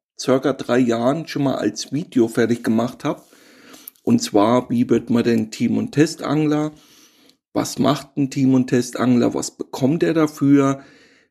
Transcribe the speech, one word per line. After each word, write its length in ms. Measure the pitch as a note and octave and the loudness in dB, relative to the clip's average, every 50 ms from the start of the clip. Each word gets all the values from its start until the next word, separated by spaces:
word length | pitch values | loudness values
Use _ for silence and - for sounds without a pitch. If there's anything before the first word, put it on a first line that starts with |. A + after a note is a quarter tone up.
| _ _ _ - | _ _ _ -8
circa 340 | - - B2+ C3 - D3 C3 | -2 0 0 0 0 -2 -2
drei 280 | - - - A#2+ B2 | -4 -4 -2 0 2
Jahren 480 | C3 A#2 A#2 A#2 A#2 B2+ C#3+ E3 D#3 - | 2 2 0 0 0 0 -2 -2 -6 -6
schon 160 | - D3 C#3+ | -4 -2 -2
mal 100 | C3+ - | -2 -2
als 380 | - - - - - - - - | -2 -2 -4 -4 -4 -8 -8 -8
Video 340 | C#3 F#3 - - C3 A2+ | -8 -8 -2 0 0 0
fertig 380 | A2+ - - A#2 A2 A#2+ A2+ - | 2 2 0 0 0 0 -2 0
gemacht 400 | A#2+ A2 A2+ A#2 A#2+ A#2+ - - | 0 0 0 0 -2 -6 -6 -6
habe. 180 | C#3+ E3+ - - _ _ _ _ _ _ _ - - - - - - - _ _ | -6 -6 -6 -10 _ _ _ _ _ _ _ -20 -20 -20 -20 -20 -20 -20 _ _
Und 180 | - A#2 A#2 | 0 0 0
zwar, 480 | - - - G#2 G2+ A2 A#2+ B2 B2 - | 0 0 2 2 2 4 2 0 0 0
wie 220 | C3 A#2+ B2 - | -2 -2 0 2
wird 200 | A#2 A#2 A2+ - | 0 0 0 0
man 120 | A2+ A#2+ A2+ | 0 0 2
denn 300 | A#2+ A#2 A2+ A2 A2 - | 2 0 0 0 -4 -4
Team- 260 | - A#2+ A2+ A2 A2 | -4 -2 -2 0 -2
und 140 | A2 G#2+ - | -4 -2 0
Testangler? 800 | C#3+ D#3 E3 - - - - C#3 D#3 D#3 D3+ D3+ D3+ D3+ D3+ D3+ - _ _ _ _ _ _ _ _ _ _ _ _ _ _ _ | 0 0 0 0 -4 -6 -2 -2 0 0 0 0 -2 -2 -4 -8 -12 _ _ _ _ _ _ _ _ _ _ _ _ _ _ _
Was 260 | - - - - - | -6 -6 -4 -4 -2
macht 380 | A#2+ A2+ D3 D3 - - _ | 0 0 0 -2 -4 -8 _
ein 140 | - C#3+ C3 | -4 -4 -2
Team- 240 | - C#3+ C3+ C3 C3 | 0 0 2 4 4
und 120 | C3 B2 | 4 2
Testangler? 680 | B2+ - B2 A#2+ - - - A2 B2+ B2 A#2+ A#2+ A#2 - | 2 0 0 0 -2 -4 -2 0 2 4 4 4 2 0
Was 240 | - - - - | -2 -6 -8 -10
bekommt 460 | - - - - - C3+ C3 D#3 E3+ E3+ | -12 -12 -12 -4 -2 0 0 0 0 0
er 100 | E3+ E3 | 0 2
dafür? 720 | D#3+ D#3 D3+ - - C#3+ C#3 C#3+ C#3+ C#3 C3+ C3+ C3+ - - _ _ _ _ _ _ _ _ | 0 0 0 0 0 2 4 4 6 4 2 0 -2 -8 -14 _ _ _ _ _ _ _ _